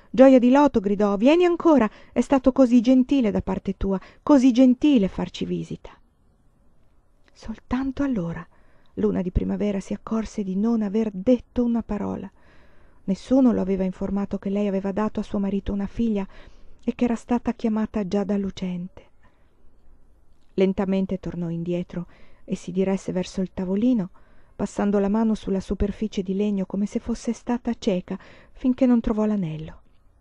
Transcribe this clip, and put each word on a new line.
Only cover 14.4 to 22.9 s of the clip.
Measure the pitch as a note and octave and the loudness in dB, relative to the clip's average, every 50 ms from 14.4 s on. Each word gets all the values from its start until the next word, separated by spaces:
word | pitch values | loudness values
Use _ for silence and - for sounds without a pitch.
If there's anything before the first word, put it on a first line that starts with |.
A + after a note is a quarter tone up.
| - G3 | -6 -4
lei | G3 G#3 G#3 | -4 -2 -2
aveva | G3+ F#3+ F#3+ F#3+ G3 | -2 -2 -4 -4 -4
dato | F#3+ G#3+ G#3+ G#3+ - A3 | -4 -2 -4 -4 -4 -6
a | |
suo | G3+ - - G#3 | -8 -4 -4 -4
marito | G3 G3 G3+ G3 - - | -4 -2 -4 -4 -4 -4
una | G3+ G3+ G3+ | -6 -4 -6
figlia | G3 - - A#3 A3+ G#3+ G3 G3 - - - - - - - - - - - - | -6 -4 -4 -2 -2 -2 -4 -6 -8 -12 -20 -20 -20 -20 -20 -20 -20 -16 -10 -8
e | A#3 - | -6 -4
che | - B3 | -2 -2
era | A#3 A#3 | -2 -2
stata | - - - A#3+ A#3+ - A#3+ A3+ | -4 -4 -2 -2 -2 -2 -4 -6
chiamata | - - A3+ G#3+ A3 A3 - - A3 G3+ | -2 -2 -2 -2 -2 -4 -4 -4 -6 -4
già | F3 G3+ G3+ | -2 -2 -2
da | G3+ F#3 G#3 | -2 -2 -2
Lucente. | G3+ G3 F#3+ - - F#3+ F3+ F3+ F3 F3+ F#3 - - - _ _ - - - _ _ _ _ _ _ - - - - - - - - - - - _ _ - - _ - - - | -2 -4 -6 -8 -8 -8 -6 -6 -8 -10 -12 -14 -20 -20 _ _ -20 -20 -20 _ _ _ _ _ _ -20 -20 -20 -20 -20 -20 -20 -20 -20 -20 -20 _ _ -20 -20 _ -20 -8 -2
Lentamente | F#3 F#3+ F#3+ F#3+ - G3 F#3 F#3+ F#3+ F#3+ - G3 F#3 | 0 0 0 2 -2 -2 -2 0 -2 -2 -4 -6 -8
tornò | - E3+ - F3 F3 E3 | -8 -10 -8 -8 -8 -6
indietro | E3 E3 E3+ F3 F3 F3 F3 - - F3 F3 - - - - - - - - | -6 -6 -6 -4 -4 -6 -6 -8 -10 -12 -12 -12 -16 -20 -20 -20 -20 -18 -10
e | - G3 | -10 -10
si | - - - | -8 -8 -8
diresse | F3 F#3 F#3+ F#3+ | -4 -2 -2 0